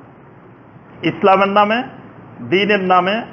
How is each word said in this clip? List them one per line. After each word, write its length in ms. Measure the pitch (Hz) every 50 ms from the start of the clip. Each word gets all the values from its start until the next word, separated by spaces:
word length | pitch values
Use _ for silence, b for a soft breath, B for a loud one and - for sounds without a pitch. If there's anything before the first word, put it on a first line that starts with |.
| - - - - - - - - - - - - - - - - - - - - -
ইসলামের 440 | 156 - - 208 190 190 190 196
নামে, 360 | 196 196 208 208 208 220 247 - - - - - - - - - - - -
দ্বীনের 420 | 120 117 170 190 202 202 208 196 185
নামে, 380 | 185 185 180 175 190 208 226 - -